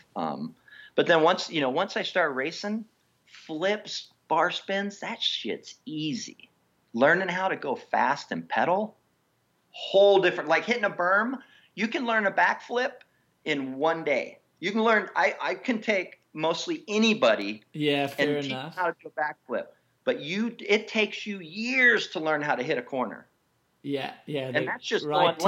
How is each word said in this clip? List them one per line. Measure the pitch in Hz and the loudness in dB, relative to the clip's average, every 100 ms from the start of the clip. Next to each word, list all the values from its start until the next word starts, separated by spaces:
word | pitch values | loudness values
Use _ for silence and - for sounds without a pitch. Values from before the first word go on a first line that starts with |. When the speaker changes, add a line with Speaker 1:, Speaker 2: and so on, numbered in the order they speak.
| _ | _
Speaker 1:
Um, | - 80 69 80 - _ - - | -8 -6 -6 -10 -14 _ -20 -4
but | - 151 | 0 4
then | 165 | 6
once, | 160 185 - | 6 4 -2
you | 165 | -2
know, | 131 | 0
once | 143 208 226 | 0 -2 -4
I | |
started | 214 185 160 | -2 0 0
racing, | 131 147 165 208 220 220 _ _ _ _ | 0 -4 -6 -6 -6 -8 _ _ _ _
flips, | - - 156 190 214 - - - _ - | -20 -10 -4 -2 -2 -4 -12 -14 _ -2
bar | 165 170 | 2 2
spins, | - - 196 202 202 | 0 -4 -4 -4 -8
that | 180 226 | -10 -4
shit's | - - 110 - - - | -4 -4 -6 -8 -10 -18
easy. | - 156 156 117 - - - _ _ _ _ | -12 -6 -6 -6 -8 -16 -20 _ _ _ _
Learning | 117 143 180 185 | 2 4 4 0
how | 180 190 | -2 -2
to | 147 | -2
go | 147 | -4
fast | 117 - 110 120 139 - | -6 -2 0 2 0 -4
and | 82 82 | -8 -4
pedal, | - 139 185 214 - _ _ _ _ _ _ _ | -2 2 0 -2 -8 _ _ _ _ _ _ _
whole | - - 196 202 196 | -16 0 6 8 8
different, | 180 175 151 | 4 2 0
like | 165 | 0
hitting | 196 233 | 0 0
a | 202 | -2
berm, | 156 175 196 233 262 - _ _ | 0 2 2 2 -4 -12 _ _
you | - 220 | -6 -4
can | 330 233 | -2 0
learn | 220 202 | 0 2
a | |
backflip | - 180 214 - 240 254 - _ _ _ _ | 4 2 2 -4 -2 -2 -6 _ _ _ _
in | 156 143 131 131 | -4 -4 -4 -2
one | 156 165 | 0 0
day. | 151 127 - - _ _ | 0 -2 -4 -10 _ _
You | 175 | -4
can | 220 | 0
learn, | 220 214 185 | 2 2 2
I, | 170 175 - | 0 0 0
I | 147 | -4
can | 190 - 214 | -4 -2 -2
take | 214 196 180 - _ | 0 -2 -4 -12 _
mostly | 156 160 175 - 156 - | -4 -2 -2 -4 -6 -2
anybody | 208 226 208 123 104 101 107 _ | 2 4 4 4 4 0 -8 _
Speaker 2:
Yeah, | 160 147 143 139 | -4 0 0 0
fair | 139 143 147 | 0 0 0
Speaker 1:
and | |
teach | 139 | -4
Speaker 2:
enough. | 127 151 185 | -6 -8 -4
Speaker 1:
how | 175 | -4
to | 165 | -4
do | 156 156 | -8 -6
a | |
backflip. | 151 156 - 107 - - _ _ | -6 -6 -6 -6 -6 -12 _ _
But | - - | -4 -4
you, | 143 196 226 226 | -4 -4 -4 -4
it | - 214 214 | 0 0 0
takes | 226 214 - 214 | -2 -2 -2 -10
you | 196 | -10
years | 160 196 233 262 247 208 - | -10 -8 -2 4 6 4 0
to | 180 | -4
learn | 156 151 | 0 0
how | 147 123 | 0 0
to | |
hit | 139 151 | 0 -2
a | |
corner. | - 131 113 82 - _ _ _ _ _ | -2 -4 -4 -6 -16 _ _ _ _ _
Speaker 2:
Yeah, | 143 139 139 - - | -6 -6 -6 -10 -8
yeah, | 147 131 | -6 -2
Speaker 1:
And | 147 | -2
Speaker 2:
the | |
Speaker 1:
that's | 127 247 | -2 -4
just | - 196 | -4 -4
Speaker 2:
right | 151 151 170 | 0 2 4
Speaker 1:
going | 165 | 4